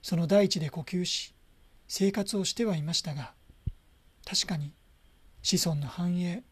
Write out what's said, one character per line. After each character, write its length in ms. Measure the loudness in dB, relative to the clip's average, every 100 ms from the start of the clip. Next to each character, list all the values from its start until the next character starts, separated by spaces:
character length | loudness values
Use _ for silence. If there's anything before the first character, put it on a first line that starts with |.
そ 140 | 0 0
の 100 | 6
大 240 | 6 6
地 100 | 2
で 120 | -2
呼 100 | -6
吸 240 | -4 -2 -2
し、 300 | -4 -6 -16 -20 -20 -20 -20 -12
生 240 | 2 2
活 240 | 2 -2 -2
を 60 |
し 120 | -2 0
て 100 | 0
は 100 | 0
い 60 |
ま 120 | 0
し 100 | -2
た 100 | -2
が、 220 | -8 -10 -14 -20 -10 -10 -10 _ -20 -20 _ -4
確 220 | -2 -2
か 100 | -4
に 160 | -4 -10 _ -20 _ _ -20 -8
子 240 | 0 2 2
孫 120 | 0
の 80 | -4
繁 320 | -2 -2 0
栄 240 | -2 -4 -10